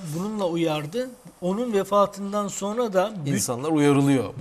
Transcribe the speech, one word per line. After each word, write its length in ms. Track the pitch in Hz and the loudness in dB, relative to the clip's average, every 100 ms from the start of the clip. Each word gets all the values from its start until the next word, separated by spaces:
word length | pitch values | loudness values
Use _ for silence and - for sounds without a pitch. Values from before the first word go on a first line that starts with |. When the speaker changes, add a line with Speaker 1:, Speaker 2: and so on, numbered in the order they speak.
| 175 151 | -6 -6
Speaker 1:
bununla 280 | 202 214 185 | -6 -2 -2
uyardı. 600 | 170 165 151 147 220 254 240 - - | 0 0 -2 -4 -6 -8 -12 -20 -8
Onun 320 | 180 196 247 | -4 -2 0
vefatından 760 | 202 190 202 190 185 202 208 202 | 0 2 2 2 0 -6 -4 -4
sonra 460 | - 202 214 240 | -6 -4 -2 0
da 200 | 190 196 214 139 | 2 0 -2 -2
bü- 40 | |
Speaker 2:
İnsanlar 400 | - - 120 143 | -2 -2 -4 0
uyarılıyor 600 | 156 143 139 139 135 101 - | 4 6 6 6 4 2 -4